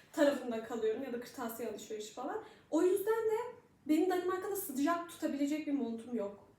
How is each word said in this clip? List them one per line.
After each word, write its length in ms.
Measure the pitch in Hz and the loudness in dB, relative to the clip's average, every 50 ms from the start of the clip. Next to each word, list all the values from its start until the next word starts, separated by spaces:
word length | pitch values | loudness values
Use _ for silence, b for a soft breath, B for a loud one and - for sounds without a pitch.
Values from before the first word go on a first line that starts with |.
| B B | B B
Tarafında 520 | - 311 302 285 - 240 - 240 226 220 220 | 2 4 4 4 4 2 -2 -4 -6 -6 -6
kalıyorum 400 | - 247 226 214 220 220 254 269 | -6 -4 -2 0 0 0 -2 -4
ya 100 | 254 233 | -6 -6
da 60 | 233 | -8
kırtasiye 500 | - - - - 247 233 - - 240 214 | -8 -10 -10 -8 -8 -8 -6 -6 -8 -8
alışverişi 440 | 202 202 - - 220 214 208 - - | -8 -10 -10 -10 -10 -10 -10 -10 -10
falan. 300 | - 254 302 403 440 B B B B B B | -8 -6 -6 -6 -6 B B B B B B
O 100 | - 320 | 2 4
yüzden 440 | 359 359 381 403 381 440 440 - - 440 | 6 6 6 4 4 2 2 2 2 2
de 60 | 427 440 494 494 - - - _ _ _ _ | 2 2 0 -4 -8 -12 -18 _ _ _ _
beni 240 | - 302 330 370 370 | 4 4 6 6 4
Danimarka'da 460 | 359 359 359 359 370 370 381 427 403 | 2 2 2 0 0 0 -2 -4 -4
sıcak 540 | - - - 269 254 285 330 339 339 339 - | -4 -4 -4 -2 0 2 2 2 0 -2 -6
tutabilecek 580 | - - 311 294 - 277 285 285 311 302 294 294 | -8 -4 -4 -2 0 0 0 0 0 -2 0 -2
bir 60 | 277 | -2
montum 420 | - 233 226 226 226 - 247 247 | 0 0 -2 -4 -6 -6 -4 -4
yok. 360 | 214 202 202 202 - - - - | -4 -4 -4 -6 -12 -18 -20 -20